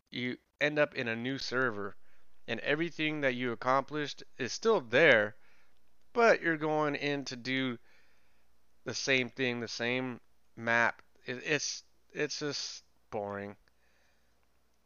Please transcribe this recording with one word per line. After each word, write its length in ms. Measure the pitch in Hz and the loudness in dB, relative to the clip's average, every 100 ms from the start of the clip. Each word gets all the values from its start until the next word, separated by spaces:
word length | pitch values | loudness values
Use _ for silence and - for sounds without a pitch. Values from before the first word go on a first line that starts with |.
| _ | _
you 260 | 123 123 120 _ - | -6 -4 -6 _ -2
end 180 | 147 151 | 0 2
up 160 | 143 | 2
in 140 | 135 117 | 0 -4
a 80 | 113 | -2
new 220 | 123 135 | -4 -4
server, 580 | - 123 127 104 98 - - - - - - | -2 0 0 0 -6 -8 -12 -12 -14 -12 -6
and 120 | 113 | -4
everything 600 | - 151 170 156 156 151 | 0 0 0 -2 -2 2
that 120 | 139 | 0
you 180 | 123 123 | 0 -2
accomplished 720 | 113 127 135 135 151 139 - - - | 0 2 2 0 -4 -6 -8 -14 -8
is 140 | 120 | -6
still 280 | - 226 208 | 0 2 2
there, 560 | 120 123 160 113 107 - - - - - - - - | 4 6 8 8 6 -2 -16 -18 -18 -18 -18 -20 -4
but 300 | 233 233 170 | 4 6 6
you're 140 | 170 156 | 2 0
going 400 | 156 151 147 143 | 0 0 0 0
in 280 | 143 143 127 | -2 -2 -4
to 100 | 123 | -6
do 420 | 123 131 131 117 - - - - - - - - - - | -2 0 0 -4 -10 -20 -20 -20 -20 -20 -20 -20 -20 -12
the 80 | - | -8
same 360 | 113 - 131 120 | -4 2 2 0
thing, 300 | - 127 120 | -2 -2 -2
the 80 | 113 | -4
same 520 | - 117 127 127 117 - - - - | -4 -2 0 -2 -8 -14 -20 -20 -6
map. 440 | 117 117 117 - - - | 2 4 4 0 -10 -14
It, 180 | - 123 170 | -10 -8 -2
it's, 380 | 147 - - - _ _ | -2 -2 -8 -12 _ _
it's 280 | - 147 - | -6 -4 -4
just 420 | 147 139 - - - _ _ | -4 -4 -6 -10 -18 _ _
boring. 460 | 110 101 101 101 101 _ _ _ _ _ _ _ _ _ _ _ _ | -6 -6 -6 -8 -12 _ _ _ _ _ _ _ _ _ _ _ _